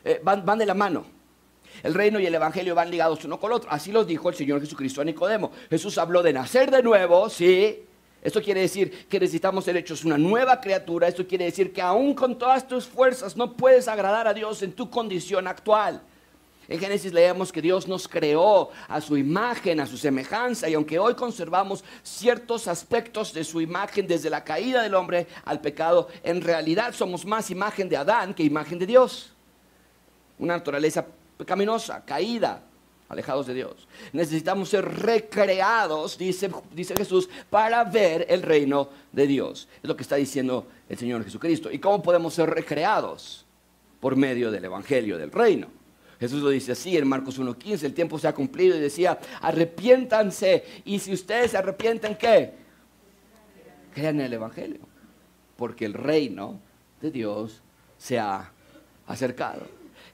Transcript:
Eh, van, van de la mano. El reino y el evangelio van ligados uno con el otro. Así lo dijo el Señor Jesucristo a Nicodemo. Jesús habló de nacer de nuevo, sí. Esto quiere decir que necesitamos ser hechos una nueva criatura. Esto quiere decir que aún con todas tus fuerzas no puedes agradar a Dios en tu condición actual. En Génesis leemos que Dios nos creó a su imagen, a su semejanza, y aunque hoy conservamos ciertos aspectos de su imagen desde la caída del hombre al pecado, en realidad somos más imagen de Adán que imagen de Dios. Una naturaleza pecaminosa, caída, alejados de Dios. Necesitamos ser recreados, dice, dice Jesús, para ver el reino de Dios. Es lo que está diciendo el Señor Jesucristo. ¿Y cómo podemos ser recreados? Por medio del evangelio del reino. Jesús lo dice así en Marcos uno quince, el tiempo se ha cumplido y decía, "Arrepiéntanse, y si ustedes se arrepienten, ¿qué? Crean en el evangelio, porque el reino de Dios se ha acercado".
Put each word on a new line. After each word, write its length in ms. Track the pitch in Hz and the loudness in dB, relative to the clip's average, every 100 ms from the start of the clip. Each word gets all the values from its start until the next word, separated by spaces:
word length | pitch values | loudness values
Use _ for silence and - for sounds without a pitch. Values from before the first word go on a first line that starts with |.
Eh, 160 | - 160 | -2 0
van, 240 | 180 202 180 | 2 0 2
van 120 | 220 | 0
de 80 | 214 | 0
la 80 | |
mano. 300 | 190 202 135 - - _ _ _ _ _ - | 0 0 -2 -6 -20 _ _ _ _ _ -8
El 120 | - | -2
reino 260 | 170 208 214 | 2 2 2
y 60 | 185 | 0
el 80 | 165 | 0
evangelio 400 | 160 180 185 170 | 0 -2 -2 0
van 160 | 170 | 0
ligados 320 | 175 160 156 | 0 0 0
uno 160 | 147 165 | -6 -6
con 100 | 208 | -2
el 60 | 233 | -2
otro. 160 | - | -2
Así 180 | 147 185 | -6 0
lo 140 | 220 | 0
dijo 240 | 190 160 180 | 2 0 -2
el 80 | 175 | -2
Señor 240 | 143 143 | -2 -2
Jesucristo 400 | 147 151 135 135 | -4 -6 -6 -4
a 40 | |
Nicodemo. 460 | 151 160 180 220 170 - - | -4 -2 -2 0 -2 -8 -4
Jesús 300 | 160 202 196 | -4 -2 -2
habló 240 | 170 175 | 2 4
de 100 | 170 | 4
nacer 380 | 135 123 247 269 | 2 2 4 6
de 100 | 262 | 6
nuevo, 480 | 233 208 180 175 214 | 8 6 8 6 4
sí. 540 | - 175 185 214 214 - _ _ _ | 4 6 6 4 0 -14 _ _ _
Esto 180 | - 214 | -4 -2
quiere 200 | 202 190 | 0 2
decir 480 | 185 190 175 - - | 2 2 -2 -2 -4
que 100 | 196 | 0
necesitamos 460 | 180 165 190 190 | 0 2 0 0
ser 120 | 180 175 | 0 -2
hechos 280 | 170 147 | -2 -4
una 120 | 160 147 | 0 2
nueva 440 | 165 226 262 - | 4 4 4 4
criatura. 480 | 196 190 180 170 170 | 2 -2 -2 0 0
Esto 180 | 175 180 | 0 -4
quiere 200 | 185 175 | -2 -2
decir 260 | 170 185 | 0 -2
que 100 | 190 | 0
aún 320 | 180 202 277 | 0 2 2
con 240 | 277 254 233 | 0 -2 0
todas 300 | 240 262 254 | 2 2 2
tus 180 | 254 - | -8 -6
fuerzas 500 | - 254 254 190 170 | 2 2 2 -8 -6
no 180 | 240 | -6
puedes 340 | - 254 254 240 | 2 6 8 6
agradar 400 | 214 190 214 226 | 0 0 2 0
a 40 | |
Dios 300 | 214 214 214 | -2 -4 -6
en 80 | 196 | -8
tu 140 | - 247 | -8 -6
condición 600 | 240 226 180 - 190 185 | -4 -4 -6 -2 -4 -2
actual. 520 | 180 - 214 202 151 - _ _ _ _ _ - | -6 2 2 2 -4 -14 _ _ _ _ _ -10
En 120 | 165 | -6
Génesis 340 | 190 202 185 | -4 -4 0
leemos 400 | 170 175 180 185 | 4 4 4 -4
que 80 | 160 | -2
Dios 260 | 156 185 185 | 0 0 -2
nos 220 | 185 - | -8 -6
creó 640 | 170 156 151 196 196 147 - - | -2 2 4 6 6 4 -6 -8
a 100 | 147 | -8
su 160 | 151 147 | -2 0
imagen, 600 | 139 175 240 233 185 160 | 0 0 -2 -2 -2 -2
a 60 | 131 | -2
su 120 | 120 | -4
semejanza, 680 | 143 135 131 208 247 233 160 | -2 -2 -4 -4 -4 -4 -2
y 60 | |
aunque 260 | 156 151 160 | -2 0 2
hoy 140 | 214 | 2
conservamos 720 | 247 240 - 165 175 196 196 - - | 0 -4 -6 -2 0 0 -4 -10 -20
ciertos 680 | - - 220 233 240 233 - | -16 0 2 2 -2 -6 -4
aspectos 640 | 170 - 233 233 214 214 | -6 -2 -2 -2 -8 -6
de 100 | 160 | -6
su 160 | 160 165 | -6 -4
imagen 460 | 160 175 202 - 185 | -4 -4 -4 -4 0
desde 240 | 170 156 | -2 0
la 140 | 151 | -4
caída 380 | 147 156 233 254 | -4 -4 0 0
del 120 | 220 | 2
hombre 320 | 190 175 175 170 - | 0 2 -2 -2 -10
al 160 | - 151 | -8 -4
pecado, 480 | 147 147 160 175 170 - | -4 -4 2 4 2 -6
en 180 | - 175 | -4 -2
realidad 540 | 165 165 156 170 240 | 0 0 2 0 0
somos 320 | - 196 175 175 | -2 -4 -4 -4
más 240 | 220 214 | -4 -4
imagen 400 | 180 208 208 190 | -4 -4 -4 -2
de 80 | 147 | -2
Adán 340 | 147 226 185 | 2 0 0
que 120 | 196 | 0
imagen 340 | 156 151 147 170 | 0 0 -4 -6
de 80 | 185 | 4
Dios. 480 | 247 254 - - _ _ _ _ _ _ _ _ _ _ _ | 4 4 0 -18 _ _ _ _ _ _ _ _ _ _ _
Una 180 | 160 175 | -4 -2
naturaleza 480 | 160 143 156 160 - - _ _ | -2 0 0 0 -6 -14 _ _
pecaminosa, 640 | - 185 202 226 - - | -4 -2 0 0 -4 -12
caída, 600 | - 143 202 233 165 92 - _ _ _ _ | -8 -4 -2 0 -2 -4 -14 _ _ _ _
alejados 360 | 78 120 135 127 | -12 -6 -6 -4
de 60 | |
Dios. 340 | 127 120 - _ - - | -8 -8 -12 _ -20 -12
Necesitamos 560 | 139 165 160 165 196 190 | -4 -2 -2 -2 -4 -2
ser 160 | 196 175 | -2 -2
recreados, 1300 | - 220 226 - - 196 190 190 226 190 156 175 - | -4 0 0 0 0 2 2 2 2 0 -2 -6 -6
dice, 340 | 185 180 196 165 - | -4 -2 -4 -8 -12
dice 220 | 151 180 196 | -12 -6 -4
Jesús, 320 | 202 185 180 - - | 0 0 0 -8 0
para 340 | 208 220 226 | 2 4 2
ver 400 | 196 220 190 160 175 | 2 4 2 2 0
el 100 | 180 | 0
reino 480 | 165 156 139 139 139 - _ | 4 2 4 0 -2 -8 _
de 140 | - 143 | 0 2
Dios. 420 | 135 85 - - - | 2 -2 -8 -18 -16
Es 40 | 151 | -8
lo 100 | 151 | -8
que 60 | |
está 140 | 127 143 | -4 -2
diciendo 500 | 135 139 127 127 - - _ | -2 -2 -2 -4 -6 -20 _
el 80 | - | -8
Señor 280 | 120 117 | -6 -6
Jesucristo. 460 | 101 107 165 160 - | -8 -8 -2 -2 -4
¿Y 80 | 139 | -4
cómo 240 | 190 202 | 0 0
podemos 300 | 175 175 165 | 2 2 2
ser 160 | 170 160 | 0 0
recreados? 960 | 160 160 147 180 202 110 76 - - _ _ _ _ _ _ | 0 -4 -2 0 0 -2 -10 -16 -20 _ _ _ _ _ _
Por 160 | 135 131 | -2 2
medio 340 | 139 120 117 | 0 0 -2
del 140 | 101 | -4
evangelio 540 | 92 92 104 135 110 87 | -8 -12 -2 -2 0 -6
del 120 | 76 | -6
reino. 380 | - 233 147 92 - _ _ _ _ | 2 4 4 -2 -18 _ _ _ _
Jesús 220 | 120 143 | -6 -2
lo 60 | 143 | 0
dice 240 | 135 131 | 0 -2
así 240 | 123 180 170 | -6 0 0
en 120 | 135 | 2
Marcos 300 | 135 135 127 | -2 -4 -6
uno 200 | 127 120 | -6 -8
quince, 260 | 208 202 | -8 -6
el 80 | 139 | -6
tiempo 260 | 147 170 151 | -4 -4 -2
se 100 | 160 | -4
ha 40 | |
cumplido 440 | 143 131 151 185 165 | -2 -6 2 2 4
y 40 | |
decía, 380 | 143 143 175 151 - - | -2 0 0 -2 -8 -8
"Arrepiéntanse, 1200 | - 160 165 - 208 254 247 214 208 175 190 170 - - | -4 0 0 0 6 6 6 2 2 2 2 2 0 -14
y 160 | - 202 | -6 -4
si 120 | 190 | -4
ustedes 380 | 190 - 220 240 | -6 -2 0 2
se 80 | 202 | 0
arrepienten, 560 | 277 190 220 226 214 208 | -2 -2 -2 -2 -4 -2
¿qué? 380 | 233 202 120 - - _ _ _ _ _ _ _ _ - - - - | 6 6 6 -8 -20 _ _ _ _ _ _ _ _ -20 -20 -20 -18
Crean 280 | - 156 151 | -6 -2 -2
en 60 | 131 | -4
el 60 | |
evangelio, 480 | 117 113 - - - - _ _ _ _ _ _ _ | -6 -8 -12 -12 -14 -18 _ _ _ _ _ _ _
porque 280 | 120 - | -10 -6
el 80 | 110 | -8
reino 680 | 98 131 156 135 92 101 202 - _ _ _ | -4 0 0 0 -6 -12 -14 -20 _ _ _
de 80 | 156 | -8
Dios 500 | 131 107 104 110 - _ _ _ _ | -6 -6 -6 -8 -12 _ _ _ _
se 200 | - 123 | -6 -4
ha 340 | 104 95 92 _ _ - _ _ - | -2 -6 -10 _ _ -20 _ _ -14
acercado". 600 | - 247 254 120 - - - - - - | -6 -6 -4 -8 -8 -14 -20 -20 -20 -20